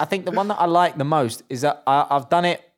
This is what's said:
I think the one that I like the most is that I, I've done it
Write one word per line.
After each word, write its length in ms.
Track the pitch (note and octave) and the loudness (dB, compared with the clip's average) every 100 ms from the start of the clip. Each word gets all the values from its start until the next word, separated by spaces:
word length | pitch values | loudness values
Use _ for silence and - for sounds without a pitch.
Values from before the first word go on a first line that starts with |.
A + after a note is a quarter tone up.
I 40 | D3+ | -4
think 180 | G3 | -4
the 80 | F3+ | -4
one 160 | F3 G3+ | -2 -2
that 80 | G#3 | 0
I 40 | E3+ | 2
like 320 | E3+ F3 E3+ | 4 2 0
the 60 | |
most 400 | C#3 D#3 D#3+ - - | -2 0 0 -4 -10
is 120 | B2+ | -4
that 240 | D3 - - | -4 -2 0
I, 180 | C#3 - | 0 2
I've 180 | C#3+ B2+ | -2 0
done 140 | E3+ | 0
it 160 | F3 - _ | 0 -2 _